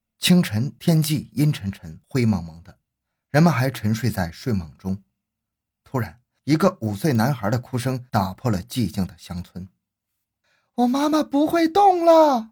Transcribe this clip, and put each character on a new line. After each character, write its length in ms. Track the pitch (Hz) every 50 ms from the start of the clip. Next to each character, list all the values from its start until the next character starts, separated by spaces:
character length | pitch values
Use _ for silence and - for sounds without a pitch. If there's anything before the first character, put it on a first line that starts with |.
| _ _ _ _
清 240 | - - 180 180 175
晨 280 | - 101 107 - 147 - _
天 240 | - 175 165 156 151
际 280 | - 160 117 - - -
阴 180 | 123 147 151
沉 220 | 147 - 101 98 95
沉、 260 | - - 82 78 - -
灰 200 | _ - 135 120
蒙 180 | 113 101 87 85
蒙 180 | 82 80 82 82
的， 140 | - - _ _ _ _ _ _ _ _ _ _ _
人 120 | - 147 170
们 80 | 175
还 200 | 139 120 131 135
沉 240 | - - - 107 113
睡 160 | 110 127 113
在 200 | - 98 90 82
睡 220 | - - - 131 113
梦 180 | 95 82 78 -
中。 260 | _ - 95 95 98 - _ _ _ _ _ _ _ _ _ _ _ _ _ _ _ _
突 160 | _ - 127
然， 220 | 110 87 - _ _ _ _ _ _
一 140 | 131 151 156
个 180 | 208 185 - - 113
五 120 | 107 104
岁 200 | 98 - 160 131
男 180 | 110 107 139 143
孩 160 | - 101 101
的 100 | 123 120
哭 200 | 123 - - 123
声 260 | 120 131 127 123 123 -
打 240 | - 107 95 95 92
破 160 | - - 123
了 120 | 104 87 87
寂 280 | - - 131 113 85
静 160 | - 98 92
的 80 | 82 -
乡 260 | - - - 85 87 87
村。 240 | - - 87 92 95 _ _ _ _ _ _ _ _ _ _ _ _ _ _ _ _ _ _ _ _ _
“我 100 | - 247
妈 220 | 240 254 277 294 302
妈 140 | 302 302 285
不 240 | - - 277 302
会 200 | 302 330 339 330
动 380 | 320 320 392 403 392 359 349 330
了！” 460 | 339 330 320 311 302 269 226 226 -